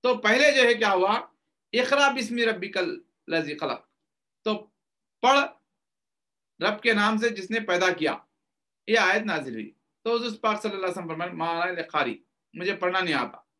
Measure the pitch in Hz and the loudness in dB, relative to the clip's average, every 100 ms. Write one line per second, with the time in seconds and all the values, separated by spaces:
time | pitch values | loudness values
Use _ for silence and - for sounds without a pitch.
0 | 254 247 214 240 294 269 240 214 214 190 | 0 2 4 6 6 6 4 4 2 2
1 | 190 220 - _ _ _ _ 226 247 285 | 2 0 -4 _ _ _ _ -2 2 4
2 | 277 262 214 240 226 190 196 196 175 - | 4 2 -4 0 0 0 -4 -4 -4 -6
3 | _ _ - 165 147 151 147 120 _ _ | _ _ -4 -4 -2 -6 -6 -6 _ _
4 | _ _ _ _ 214 214 - _ _ _ | _ _ _ _ -4 -4 -6 _ _ _
5 | _ _ 247 277 285 - _ _ _ _ | _ _ 4 4 2 -8 _ _ _ _
6 | _ _ _ _ _ _ 190 214 233 214 | _ _ _ _ _ _ -4 -2 0 2
7 | 208 220 233 208 185 220 214 180 185 170 | 2 0 -2 -4 -6 -6 -2 2 2 2
8 | 151 - _ _ _ _ _ _ - 226 | -2 -4 _ _ _ _ _ _ 0 2
9 | 185 208 214 160 131 113 107 _ _ _ | 4 2 0 -4 -4 -10 -12 _ _ _
10 | 226 233 240 214 220 208 214 196 185 180 | -4 -2 -2 -2 -2 -2 -4 -4 -6 -6
11 | 170 160 180 175 165 165 180 175 - 151 | -8 -8 -8 -6 -4 -2 -4 -4 -4 -2
12 | 127 - _ _ _ 160 180 196 180 185 | -2 -4 _ _ _ -8 -6 -2 0 0
13 | 180 143 113 - _ | 0 -2 -4 -8 _